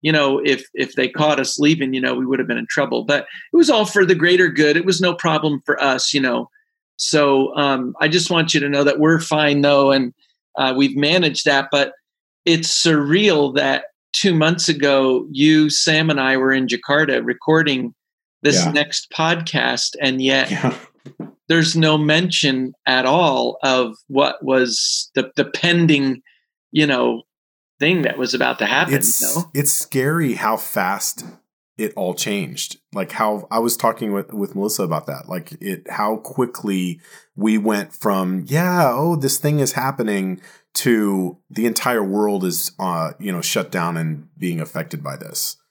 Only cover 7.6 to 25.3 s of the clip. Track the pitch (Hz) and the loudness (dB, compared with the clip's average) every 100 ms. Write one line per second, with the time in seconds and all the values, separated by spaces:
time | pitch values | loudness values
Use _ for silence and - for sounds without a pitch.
7.6 | 143 135 127 - 156 175 170 170 165 156 | 0 0 -4 -2 0 0 0 0 2 0
8.6 | 143 143 143 135 151 165 165 151 151 143 | 0 2 2 4 4 2 2 0 2 4
9.6 | 143 143 139 135 123 _ _ _ _ - | 4 4 4 4 0 _ _ _ _ -4
10.6 | 131 127 139 139 143 180 160 127 156 139 | -2 2 0 2 2 2 2 0 0 0
11.6 | - 143 139 - _ _ _ _ - 165 | 2 0 0 -4 _ _ _ _ 0 0
12.6 | 160 - 170 156 143 175 214 156 143 131 | 0 0 2 2 2 2 4 4 2 0
13.6 | 139 135 - _ _ - 196 165 156 170 | 0 -2 -4 _ _ -2 2 4 2 2
14.6 | - 147 143 139 131 127 151 135 151 156 | 0 0 2 4 4 0 -2 2 4 4
15.6 | 151 147 - 156 160 143 131 131 131 135 | 2 0 0 2 2 0 2 2 2 0
16.6 | 127 120 - 143 151 123 117 123 - 160 | 0 -4 0 0 2 0 -2 -4 2 2
17.6 | 156 131 123 _ _ _ _ _ 147 143 | 2 -2 -4 _ _ _ _ _ 0 2
18.6 | 170 147 147 - - - 160 170 165 143 | 2 0 -2 -6 -10 -2 0 0 -2 -2
19.6 | 123 123 - - 139 131 131 135 127 190 | -2 -2 -4 -2 -2 0 0 2 0 -2
20.6 | 131 - - _ - - - _ _ 165 | -2 -4 -16 _ -20 -18 -18 _ _ 2
21.6 | 160 165 156 156 151 156 180 - 143 131 | 2 2 2 2 2 2 2 0 0 0
22.6 | 131 - - 127 127 156 165 127 120 - | -4 -6 -2 0 2 2 2 2 -2 -2
23.6 | 139 127 120 107 _ 131 139 - 131 131 | 0 2 0 -6 _ 0 0 -2 0 2
24.6 | 127 117 - - - 135 131 | 2 0 -2 -4 -4 -4 -4